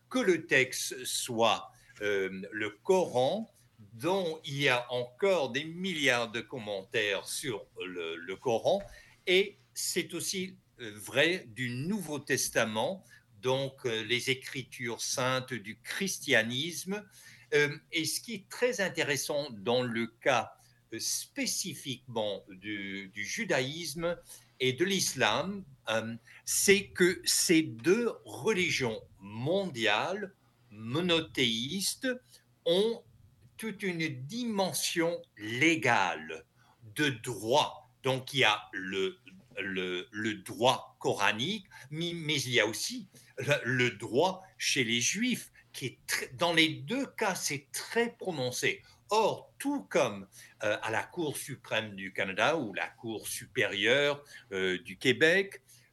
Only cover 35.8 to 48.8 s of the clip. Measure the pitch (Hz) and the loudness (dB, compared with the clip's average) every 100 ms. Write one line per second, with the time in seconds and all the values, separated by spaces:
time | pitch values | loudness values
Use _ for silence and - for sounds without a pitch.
35.8 | 120 113 90 80 80 78 - _ _ _ | 4 4 4 -2 -8 -12 -14 _ _ _
36.8 | 113 127 147 113 127 101 110 143 110 - | -10 0 0 0 -6 -4 2 4 2 -4
37.8 | - _ 131 131 127 127 110 104 - 98 | -20 _ -2 -2 -2 2 4 4 -4 -10
38.8 | 95 98 95 - 98 95 - 101 98 95 | -4 0 -2 -4 -20 -20 -16 -8 -4 -2
39.8 | 92 90 - 107 110 98 92 120 123 117 | -2 -4 -6 -4 -4 -4 -8 2 4 2
40.8 | - - 131 110 101 107 123 214 - - | -4 -4 -2 2 2 2 -2 -4 -8 -20
41.8 | - 151 170 170 151 147 127 120 107 110 | -10 -6 -4 -4 -2 0 2 4 4 2
42.8 | - 247 - - - - 110 147 117 127 | -6 -6 -12 -20 -18 -6 0 0 2 2
43.8 | 123 104 113 113 185 185 - - - - | 2 2 0 2 2 0 -12 -6 -2 2
44.8 | 107 120 123 196 247 226 - - _ - | 2 2 0 0 0 -2 -6 -20 _ -8
45.8 | 123 - - - - 127 175 165 160 127 | -8 -8 -6 -4 -4 0 2 4 4 2
46.8 | 139 262 262 - 208 180 - 143 - - | -4 -4 -4 -2 -2 0 -4 -6 -8 -12
47.8 | - 226 233 - 190 156 170 - 107 - | -2 0 0 -2 -6 -2 -2 0 0 -2